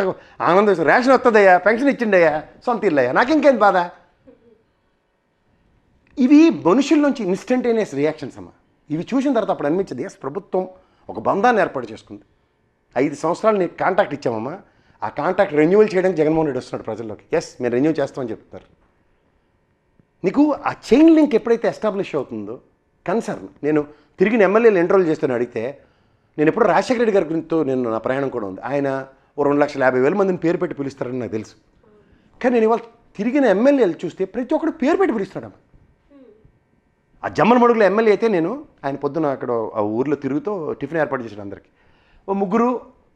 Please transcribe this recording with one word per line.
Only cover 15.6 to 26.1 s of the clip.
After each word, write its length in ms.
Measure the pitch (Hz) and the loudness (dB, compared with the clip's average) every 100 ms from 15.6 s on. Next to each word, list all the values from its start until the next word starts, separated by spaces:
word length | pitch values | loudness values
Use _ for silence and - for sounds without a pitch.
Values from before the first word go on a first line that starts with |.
| 156 202 214 180 | 4 4 4 2
చేయడానికి 260 | 185 160 | 0 0
జగన్మోహన్ 260 | 156 160 156 | 0 0 -2
రెడ్డి 120 | 127 | -4
వస్తున్నాడు 240 | - 117 | -8 -12
ప్రజల్లోకి. 380 | 113 107 113 95 - | -10 -10 -10 -14 -4
ఎస్, 280 | 156 - - | -4 -4 -6
మేము 120 | 123 | -4
రెన్యూ 180 | 120 151 | 0 0
చేస్తామని 400 | 147 135 139 120 | -2 -4 -6 -10
చెప్తున్నారు. 460 | 98 _ 95 - _ _ _ _ _ _ _ _ _ _ _ _ _ _ _ | -10 _ -20 -20 _ _ _ _ _ _ _ _ _ _ _ _ _ _ _
నీకు 300 | 185 214 302 | -4 0 0
ఆ 200 | - - - - | 0 -6 -8 2
చైన్ 160 | 269 320 | 6 8
లింక్ 260 | 320 294 226 | 6 4 2
ఎప్పుడైతే 320 | 240 226 202 | 0 0 0
ఎస్టాబ్లిష్ 480 | - 214 196 170 147 | -2 -4 -4 -4 -6
అవుతుందో, 440 | 123 110 101 131 _ _ _ _ - | -6 -10 -10 -14 _ _ _ _ -6
కన్సర్న్. 400 | 220 214 151 95 - | -4 -4 -10 -12 -8
నేను 220 | 147 151 147 - _ - | -2 -2 -2 -14 _ -2
తిరిగిన 220 | 190 233 | 0 4
ఎమ్మెల్యేలు 380 | 185 214 233 190 | 4 6 4 4
ఇంటర్వ్యూ 280 | 175 196 165 | 2 2 2
చేస్తాను 260 | 151 147 | 0 -2
అడిగితే, 480 | 120 120 113 120 139 _ _ _ | -2 -4 -4 -8 -10 _ _ _